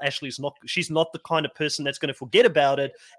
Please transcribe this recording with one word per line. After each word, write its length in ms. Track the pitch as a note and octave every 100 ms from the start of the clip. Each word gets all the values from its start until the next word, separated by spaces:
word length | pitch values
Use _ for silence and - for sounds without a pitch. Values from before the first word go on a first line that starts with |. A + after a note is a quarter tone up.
Ashley's 340 | C#3+ - C#3 B2+
not, 180 | C#3+ - -
she's 220 | F3+ E3
not 240 | D#3+ D#3+
the 60 | E3
kind 240 | - D#3+
of 80 | D3
person 320 | - D3+ -
that's 140 | C#3+ -
gonna 160 | D3
forget 320 | - B2+ F#3+ A#3
about 320 | D3+ C#3 C#3
it, 140 | C#3 - -